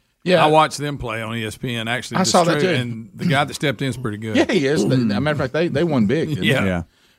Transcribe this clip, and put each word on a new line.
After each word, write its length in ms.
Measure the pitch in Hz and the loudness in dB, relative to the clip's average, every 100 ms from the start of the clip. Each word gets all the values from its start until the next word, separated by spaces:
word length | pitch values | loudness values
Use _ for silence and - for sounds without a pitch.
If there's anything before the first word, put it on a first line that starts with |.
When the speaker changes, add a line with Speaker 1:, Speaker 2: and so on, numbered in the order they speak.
| _ _ | _ _
Speaker 1:
Yeah. 200 | 170 180 | 0 4
Speaker 2:
I 40 | 156 | 6
watched 300 | 156 151 - | 6 4 0
them 200 | 147 139 | -6 -6
play 240 | 123 110 | -6 -6
on 120 | 110 113 | -4 -4
E 80 | |
S 120 | 110 101 | -6 -6
P 180 | 131 | -6
N, 140 | 117 113 | -6 -4
actually, 300 | 123 - 165 | -6 -4 -2
Speaker 1:
I 20 | |
Speaker 2:
just 100 | 180 | 2
Speaker 1:
saw 120 | 185 | 2
that 160 | 170 147 | 2 2
Speaker 2:
straight, 140 | 185 147 | 0 0
Speaker 1:
too. 40 | |
Speaker 2:
and 300 | 120 113 113 | -2 -6 -12
the 120 | - - | -6 0
guy 180 | 139 | 0
that 100 | 147 | 0
stepped 280 | - 147 117 | -2 -4 -2
in 60 | 139 | -4
is 80 | 120 | -4
pretty 220 | 123 104 | -6 -6
good. 180 | 110 110 | -4 -2
Speaker 1:
Yeah, 140 | - | 0
he 160 | 220 135 | 2 2
is. 180 | 156 | 2
As 60 | 196 | 2
a 40 | 131 | 2
matter 320 | 117 101 147 | 2 0 0
of 60 | 147 | -2
fact, 140 | 135 | -2
they, 160 | 151 170 | -2 0
they 160 | 135 | 0
won 220 | 170 139 101 | 0 2 2
big, 220 | 147 170 | 2 0
didn't 140 | 143 | -2
Speaker 2:
Yeah. 160 | 92 131 | 0 2
Speaker 1:
they? 40 | 95 | 2
Speaker 3:
Yeah. 140 | 90 85 _ _ | -2 -4 _ _